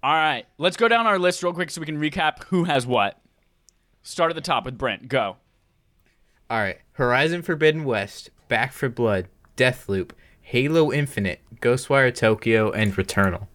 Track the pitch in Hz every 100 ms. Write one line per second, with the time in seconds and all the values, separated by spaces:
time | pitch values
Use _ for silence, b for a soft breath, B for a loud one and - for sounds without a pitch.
0 | 131 160 156 131 - _ 165 185 226 233
1 | 226 196 180 175 175 170 170 - 156 151
2 | 151 151 156 - - 185 175 143 123 123
3 | 101 - _ _ _ _ _ _ _ _
4 | - - 165 160 147 135 107 123 127 101
5 | 123 131 104 92 _ _ _ _ _ _
6 | _ _ _ _ _ 113 101 - _ -
7 | 123 123 151 175 165 160 156 156 147 113
8 | 101 - - _ _ 113 127 - 139 117
9 | 117 98 90 _ _ - 127 123 - 98
10 | 90 - b b - 123 139 165 156 139
11 | 143 - 98 - _ - 117 127 - 139
12 | 127 120 110 107 - 113 107 - 107 98
13 | 95 - 98 87 -